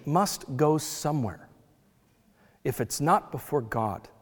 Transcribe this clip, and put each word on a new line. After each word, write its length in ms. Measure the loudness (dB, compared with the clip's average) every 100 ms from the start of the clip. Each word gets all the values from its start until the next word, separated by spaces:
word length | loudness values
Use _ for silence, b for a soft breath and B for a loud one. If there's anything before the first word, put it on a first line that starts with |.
| 0
must 500 | 2 2 -2 -4 2
go 220 | 4 4
somewhere. 680 | 0 -4 -2 0 -2 -6 -16 _ _ _ _ _ _ _ _ _ _ _
If 180 | -4 -2
it's 200 | -2 0
not 320 | 2 2 0
before 300 | -12 -4 -4
God, 460 | -2 -2 -2 -4 -10 -20